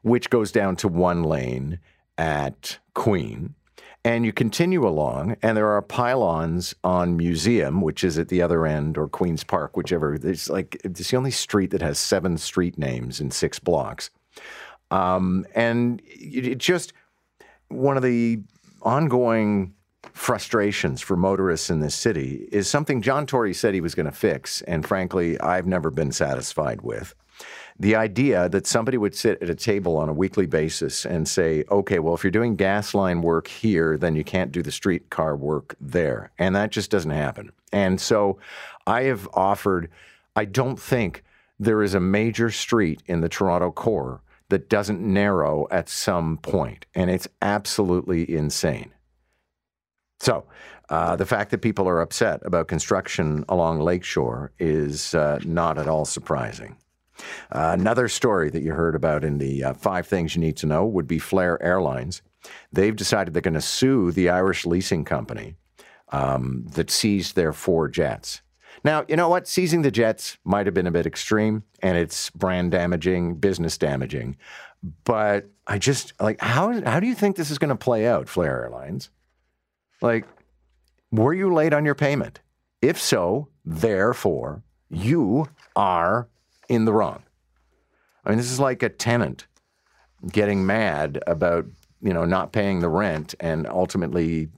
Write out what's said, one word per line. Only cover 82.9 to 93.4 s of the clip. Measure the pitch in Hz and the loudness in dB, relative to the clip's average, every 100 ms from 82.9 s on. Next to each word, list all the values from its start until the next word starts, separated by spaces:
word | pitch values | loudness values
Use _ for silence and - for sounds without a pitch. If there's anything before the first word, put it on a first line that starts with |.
| 165 | 2
so, | - 117 87 117 151 _ | 2 2 2 0 -4 _
therefore, | - 80 113 98 107 127 101 73 62 76 - _ _ | -8 0 2 4 2 2 0 0 -4 -10 -16 _ _
you | 82 107 165 107 127 156 - - - | -4 0 2 4 2 0 -8 -6 0
are | 101 90 85 113 120 _ _ _ _ | 2 2 2 2 -2 _ _ _ _
in | 120 110 | 2 4
the | |
wrong. | 107 90 - - _ _ _ _ _ _ _ _ _ | 4 2 -4 -16 _ _ _ _ _ _ _ _ _
I | - | 0
mean, | 110 | 0
this | 123 | 0
is | 127 | 0
like | 139 127 | 0 2
a | 120 | -2
tenant | - 117 120 85 - - _ _ _ _ _ _ _ 90 | -2 0 2 0 -4 -16 _ _ _ _ _ _ _ -4
getting | 104 104 101 95 | 0 2 2 2
mad | 107 104 73 76 71 - | 2 0 0 -2 -4 -4
about, | 82 87 85 80 - _ _ | 0 2 0 -2 -12 _ _
you | - | -2
know, | 85 | 0
not | 82 92 73 | 2 0 0
paying | 110 101 92 | -2 0 0
the | 85 | 0
rent | 80 104 78 76 | 0 0 -2 -8
and | - | -8